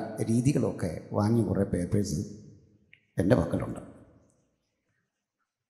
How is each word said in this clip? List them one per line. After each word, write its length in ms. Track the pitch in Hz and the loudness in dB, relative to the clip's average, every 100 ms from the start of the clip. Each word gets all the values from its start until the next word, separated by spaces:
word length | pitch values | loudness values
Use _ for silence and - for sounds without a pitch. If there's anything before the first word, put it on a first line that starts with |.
| - - | 0 -4
രീതികളൊക്കെ 720 | 110 117 127 147 104 90 90 78 - | 0 2 2 2 0 -2 -6 -6 -6
വാങ്ങി 340 | 104 104 117 95 | 0 4 4 2
കുറേ 180 | 92 | 2
പേപ്പേഴ്സ് 560 | 98 98 87 107 101 - - - - - _ _ _ _ _ - | 0 0 0 0 0 -4 -6 -12 -20 -20 _ _ _ _ _ 0
എൻ്റെ 180 | - 123 | 4 4
പക്കലുണ്ട്. 460 | - - 117 - - - - - _ _ _ _ _ _ _ _ _ _ _ _ _ _ _ | 2 -2 -4 -10 -14 -20 -20 -20 _ _ _ _ _ _ _ _ _ _ _ _ _ _ _